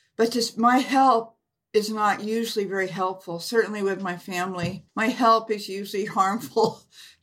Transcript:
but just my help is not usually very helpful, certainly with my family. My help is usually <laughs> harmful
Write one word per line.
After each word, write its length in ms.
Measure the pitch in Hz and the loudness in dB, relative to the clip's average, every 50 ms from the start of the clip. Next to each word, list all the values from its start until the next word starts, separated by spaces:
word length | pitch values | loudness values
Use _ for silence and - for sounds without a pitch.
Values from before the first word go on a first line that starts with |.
| _ _ _ | _ _ _
but 160 | - 226 233 | 0 0 0
just 260 | 240 240 - - - 208 | 2 -2 -4 -2 -2 2
my 200 | 226 240 254 269 | 4 4 4 4
help 520 | 262 - 269 262 269 262 233 226 226 - _ _ _ _ _ _ _ _ | 2 2 2 4 6 6 4 4 0 -4 _ _ _ _ _ _ _ _
is 180 | - 214 202 220 | 0 0 0 0
not 320 | 220 214 214 208 190 - | -2 0 0 0 0 0
usually 420 | 208 214 220 226 226 220 - 220 202 | -4 -4 -2 -2 -2 -2 -2 -4 -4
very 220 | 180 196 196 190 | -2 -2 -4 -4
helpful, 540 | 175 165 190 185 185 185 185 - 180 170 170 | -4 -2 -4 -4 -4 -4 -8 -10 -10 -10 -10
certainly 420 | - - 240 226 - - 214 208 | -8 0 2 2 2 2 -2 -2
with 180 | 196 196 190 190 | -2 -2 -2 -2
my 160 | 196 180 175 | -4 -6 -6
family. 680 | 170 - 196 185 180 180 196 185 175 170 175 196 196 - _ _ | -8 -8 -6 -4 -4 -4 -4 -4 -4 -6 -6 -6 -10 -16 _ _
My 140 | 208 220 226 | -2 -2 -2
help 420 | 254 240 254 - - - - - | 0 4 4 6 6 4 2 -2
is 180 | 208 202 208 - | -6 -6 -4 -8
usually 360 | 190 196 202 202 - 196 208 | -8 -8 -8 -6 -6 -6 -6
<laughs> 140 | - - 202 | -2 0 0
harmful 600 | 190 190 202 233 - - - 226 214 - - - _ _ _ - - - _ _ | 2 2 0 -2 -6 -2 2 2 2 2 0 -6 _ _ _ -20 -20 -20 _ _